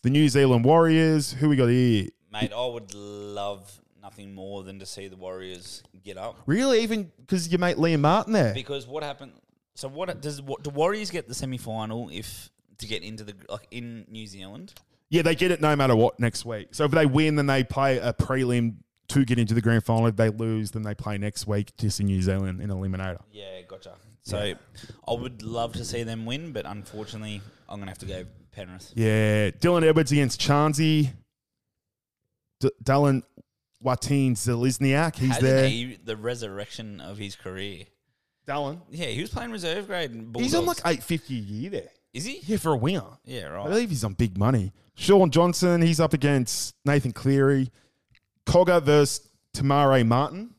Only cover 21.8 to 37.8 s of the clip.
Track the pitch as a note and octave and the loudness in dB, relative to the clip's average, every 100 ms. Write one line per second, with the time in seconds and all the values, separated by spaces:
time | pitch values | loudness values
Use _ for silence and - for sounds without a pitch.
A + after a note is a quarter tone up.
21.8 | G#2 - G2+ F#2+ F#2 F#2+ F#2+ F#2 G2+ F#2+ | -4 0 0 2 2 0 -4 -6 -6 -6
22.8 | F#2+ F#2 F#2+ F2+ - G#2 G2 F#2 F#2 F#2 | -4 -4 -6 -10 -16 -18 -16 -16 -18 -20
23.8 | - F2 _ _ - G#2 G#2 F2 _ - | -20 -20 _ _ -8 -4 -4 -6 _ -20
24.8 | - - - A#2+ B2 A#2 A2 A#2 A#2 B2 | -20 -16 -6 -6 -6 -10 -8 -6 -4 -6
25.8 | A#2 A#2+ A2+ A2+ A2+ C3+ E3 A#2+ - G#2 | -8 -6 -6 -8 -6 -8 -8 -10 -10 -12
26.8 | F#2 G#2+ G#2 A2 G#2+ G#2 G2+ _ - G#2 | -14 -14 -12 -12 -12 -12 -14 _ -18 -14
27.8 | G2 F#2 F#2+ F#2 F2+ - _ - F2+ F#2 | -14 -12 -12 -12 -12 -20 _ -18 -16 -16
28.8 | - A#2 A2 G#2+ G#2+ G#2+ G2+ - E3+ F3 | -10 0 2 4 2 2 0 2 2 4
29.8 | D#3+ D#3 C#3 C#3+ C3 - - C#3+ D3+ D3 | 6 4 4 2 0 0 2 4 4 2
30.8 | D#3+ D#3 C#3 - _ _ _ _ _ _ | 2 4 2 -4 _ _ _ _ _ _
31.8 | _ _ _ _ _ _ _ _ C3+ - | _ _ _ _ _ _ _ _ -2 -2
32.8 | G#2+ C#3 C#3+ C3+ - _ _ _ _ _ | 0 4 4 2 -2 _ _ _ _ _
33.8 | B2+ B2 - C#3+ C3+ A#2 B2 A#2 C3 B2 | -4 -2 0 2 2 0 -2 0 0 2
34.8 | C3+ C#3 E3 - C3 B2+ C3 C3 C3+ A#2 | 2 2 0 0 0 2 4 4 4 0
35.8 | B2 G2 F#2+ A2 A2+ A#2+ A2 G2 G#2 - | -6 -10 -10 -6 -6 -6 -8 -10 -12 -12
36.8 | A2 G2 C#2+ G2+ G2+ - F#2+ F#2 G2+ F2+ | -12 -14 -14 -12 -12 -12 -12 -10 -10 -12